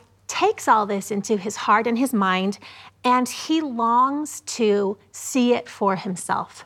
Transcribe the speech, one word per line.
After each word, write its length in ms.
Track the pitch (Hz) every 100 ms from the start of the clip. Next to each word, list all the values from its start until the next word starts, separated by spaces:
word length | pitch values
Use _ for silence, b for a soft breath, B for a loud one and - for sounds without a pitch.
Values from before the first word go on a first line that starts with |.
| - _ -
takes 400 | - 381 440 -
all 200 | 220 202
this 240 | 202 -
into 260 | 202 202 208
his 200 | 196 -
heart 300 | - 214 233
and 120 | 233
his 160 | 262
mind, 440 | 214 190 185 190 - B B B _
and 240 | 254 247 247
he 320 | - - 320
longs 800 | 302 233 233 240 262 285 302 -
to 560 | - - 214 202 196 214 _
see 400 | - - 269 240
it 160 | 240 240
for 280 | - 196 185
himself. 680 | 190 185 - - 180 -